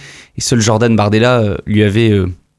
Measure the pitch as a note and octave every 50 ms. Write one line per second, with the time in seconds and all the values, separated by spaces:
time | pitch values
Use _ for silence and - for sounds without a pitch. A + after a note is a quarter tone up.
0 | - - - - - _ _ - - - B2+ A#2 A2 A2+ A2 G#2+ A#2+ A#2 A2+ G#2
1 | G#2 G#2 G#2+ G#2+ A#2 B2 B2+ A#2+ A2 G#2 E2+ - - A#2 G#2+ G#2 G#2 G#2 G2 A2+
2 | A#2 A2+ G#2 G2+ F#2 F2+ F2+ - _ _ _